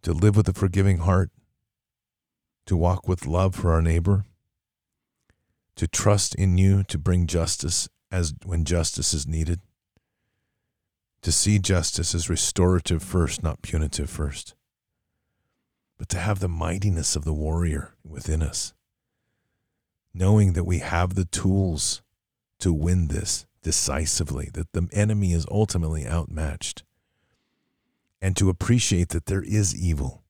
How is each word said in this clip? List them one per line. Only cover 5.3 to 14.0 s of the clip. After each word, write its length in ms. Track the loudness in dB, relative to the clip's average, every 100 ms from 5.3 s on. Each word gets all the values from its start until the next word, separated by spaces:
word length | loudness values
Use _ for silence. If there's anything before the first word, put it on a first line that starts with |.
| _ _ _ _ -6
to 120 | -4
trust 480 | 0 2 2 0 0
in 220 | 4 6
you 260 | 6 6
to 160 | 2 -2
bring 260 | 0 2 2
justice 640 | 0 -2 -4 -4 -4 -6 _ _
as 220 | -4 -4 -6 -4
when 180 | -2
justice 500 | 0 0 0 -2 -4
is 120 | -2 -4
needed, 340 | -4 -2 -4 _ _ _ _ _ _ _ _ _ _ _ _ _ _ _ _
to 100 | -2
see 260 | 0 2 2
justice 560 | 2 0 0 -4 -4
as 160 | -4 -2
restorative 720 | -2 -2 2 4 4 0 -4
first, 400 | 0 0 0 -2
not 220 | -6 -6
punitive 480 | -6 -2 -2 -4